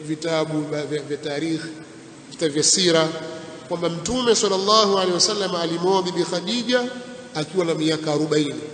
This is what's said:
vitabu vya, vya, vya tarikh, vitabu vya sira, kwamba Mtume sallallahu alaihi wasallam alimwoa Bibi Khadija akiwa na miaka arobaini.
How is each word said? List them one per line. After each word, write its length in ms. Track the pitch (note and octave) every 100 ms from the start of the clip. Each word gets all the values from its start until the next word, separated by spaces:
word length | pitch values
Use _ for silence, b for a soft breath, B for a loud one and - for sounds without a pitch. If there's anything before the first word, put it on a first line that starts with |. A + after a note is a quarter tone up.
vitabu 580 | D3+ D#3 E3 D#3+ D#3 D3+
vya, 240 | D3 D3 C#3+
vya, 160 | D3
vya 160 | C3+ C#3+
tarikh, 440 | D3+ C#3+ D#3+ D#3+ - - - - - - -
vitabu 240 | - E3
vya 100 | C#3+
sira, 440 | C#3+ - F3+ E3 D#3+ D#3+ - - - - -
kwamba 220 | E3+ E3+
Mtume 460 | E3+ E3 B3 A#3+ G#3+
sallallahu 640 | G#3 F#3+ G3 A3 G#3 G3
alaihi 160 | F#3
wasallam 420 | F3 F#3 G#3 F#3 F3+
alimwoa 480 | E3+ E3+ F3+ F#3+
Bibi 200 | F3+ E3+
Khadija 680 | D#3+ F3+ F3 A#3+ A3+ B3 B3 - - - - D#3
akiwa 300 | D3+ F#3 E3+
na 100 | D#3+
miaka 380 | D#3 D#3 D#3
arobaini. 420 | D3+ D#3 D3+ D3 B2+ -